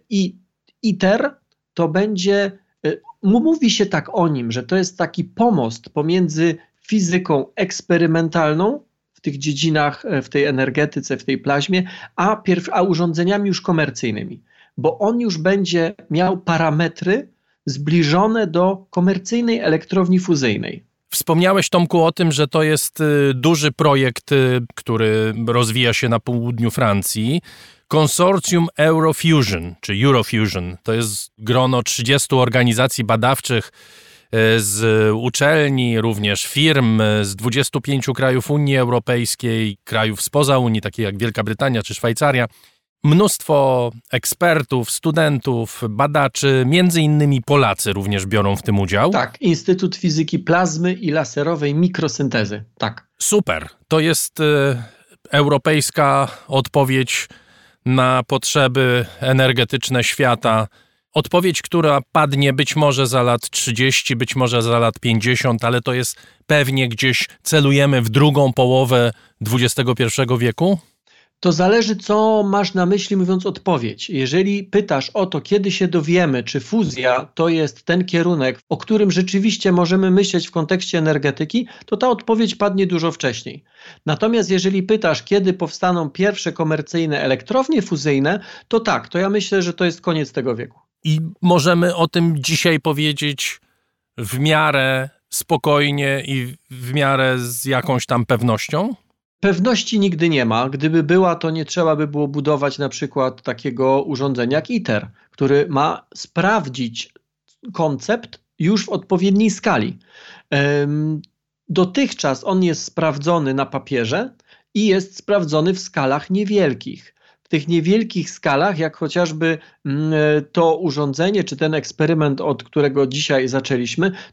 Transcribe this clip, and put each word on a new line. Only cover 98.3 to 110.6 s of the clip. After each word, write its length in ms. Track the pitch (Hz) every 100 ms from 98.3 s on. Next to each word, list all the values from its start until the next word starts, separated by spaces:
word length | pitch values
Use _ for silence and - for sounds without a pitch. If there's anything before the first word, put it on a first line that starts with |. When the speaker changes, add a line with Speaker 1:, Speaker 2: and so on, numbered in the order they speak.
| 117 120 110 - 151 220 233 _ _ _ _
Speaker 1:
Pewności 600 | 196 180 220 233 - 220
nigdy 300 | 196 160 170
nie 160 | 147 117
ma. 240 | 113 131
Gdyby 340 | 135 156 165
była, 320 | 151 180 185 165
to 140 | 165
nie 160 | 160 147
trzeba 300 | 180 165 147
by 120 | 151
było 200 | 147 143
budować 500 | 143 143 147 143 139
na 120 | 139
przykład 520 | - 139 139 131 127
takiego 640 | - 117 143 123 131 135
urządzenia 540 | 160 131 139 123 120 151
jak 120 | 156
iter, 380 | 240 180 107 - - _
który 360 | - 139 143 180
ma 360 | 139 147 170 - -
sprawdzić 960 | - - 185 220 139 127 117 117 - _ _ _ _ _ 240
koncept 640 | 185 156 135 - 226 - - _ -
już 260 | 165 214 -
w 40 |
odpowiedniej 600 | 196 - 185 190 196 220
skali. 480 | - 220 135 113 - _ - - - _
Em, 720 | 143